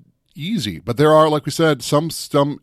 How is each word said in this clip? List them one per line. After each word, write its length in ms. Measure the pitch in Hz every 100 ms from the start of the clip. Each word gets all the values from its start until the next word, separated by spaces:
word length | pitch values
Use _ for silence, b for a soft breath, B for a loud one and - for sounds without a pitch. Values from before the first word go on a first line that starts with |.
| _ _ _ -
easy. 440 | 160 220 107 80
But 160 | - 117
there 160 | 151
are, 160 | 156 156
like 160 | 151 147
we 60 |
said, 280 | 143 160 139
some, 280 | - 147 160
some 500 | - - 143 143 139